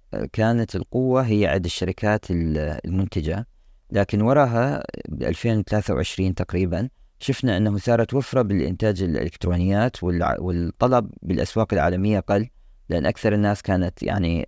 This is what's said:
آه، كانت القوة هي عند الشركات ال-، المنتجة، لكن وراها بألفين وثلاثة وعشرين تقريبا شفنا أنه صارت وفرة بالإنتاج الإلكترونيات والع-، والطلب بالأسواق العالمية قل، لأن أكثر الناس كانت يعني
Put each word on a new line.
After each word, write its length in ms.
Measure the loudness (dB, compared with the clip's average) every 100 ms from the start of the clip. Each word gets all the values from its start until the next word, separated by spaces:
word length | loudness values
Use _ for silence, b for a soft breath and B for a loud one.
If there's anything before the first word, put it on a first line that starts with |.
| _
آه، 160 | -8 -4
كانت 420 | 0 2 2 0 -4
القوة 460 | -4 -2 2 2
هي 260 | 2 2 2
عند 180 | 2 -2
الشركات 680 | -4 -4 0 0 0 0
ال-، 480 | -2 0 -2 -2 -6 -4
المنتجة، 640 | -2 -2 -2 -2 -4 -6 _ _ _ _
لكن 300 | -2 0 2
وراها 640 | 4 4 4 2 0 -2 -8 -12 -10
بألفين 480 | -4 -4 -2 0 0
وثلاثة 360 | 0 -2 0
وعشرين 420 | -2 -2 0 -2 -2
تقريبا 540 | -2 0 0 -2 -4 -8 -20 _
شفنا 380 | -4 0 0 2
أنه 200 | 2 0
صارت 360 | 2 2 2
وفرة 280 | -2 0 0
بالإنتاج 600 | 2 0 0 0 0 0
الإلكترونيات 960 | 0 -2 -4 -4 -2 2 2 2 0 -2
والع-، 420 | -2 0 0 -2
والطلب 720 | -2 -2 -4 0 2 2 0 -6
بالأسواق 520 | -4 -2 0 0 0
العالمية 460 | 2 2 2 2 0
قل، 280 | 2 0 0 -8 -20 -18 -4
لأن 160 | -2 -2
أكثر 280 | 0 0
الناس 280 | 2 2 0
كانت 420 | 0 0 0 -4
يعني 420 | -4 0 0 0